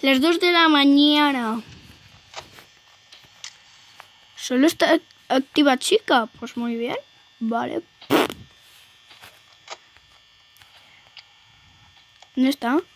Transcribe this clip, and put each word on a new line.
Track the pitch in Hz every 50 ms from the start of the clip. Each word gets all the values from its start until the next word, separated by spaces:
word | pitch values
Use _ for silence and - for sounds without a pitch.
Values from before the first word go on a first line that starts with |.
Las | - 269 269 262
dos | 269 330 349 339
de | 359 349
la | 349 339 330 320
mañana. | 302 285 277 285 277 285 294 294 294 294 294 285 277 254 240 220 220 233 214 - - - - - - - - - - - _ _ - - - - - - - _ _ _ _ _ _ _ _ _ - - - _ _ - - - - - _ _ - - - - - - - _ _ _ _ _ _
¿Solo | - - - 254 247 269
está | 330 - - - - 320 330 - _ _ _ _ _
activa, | 240 269 262 _ _ - 294 285 262
chica? | 254 - - 370 440 - - 330 247 226 214 _ -
Pues | - 240 -
muy | 247 233 240 233
bien. | 226 233 247 349 508 571 _ _ _ _ _ _ _
Vale. | 233 226 226 233 247 247 - - - _ _ _ - - 277 - - - - - - - _ _ _ - - - - _ _ _ _ _ - - - - _ _ _ _ _ _ _ - - - _ _ _ - _ _ _ _ _ _ _ _ _ _ _ _ - _ _ - _ _ _ _ _ _ _ - - _ _ _ _ _ _ _ _ _ _ _ _ _ _ _ _ _ _ _ - _ _
¿Dónde | 262 254 262
está? | 285 - - 233 254 320 370 _ _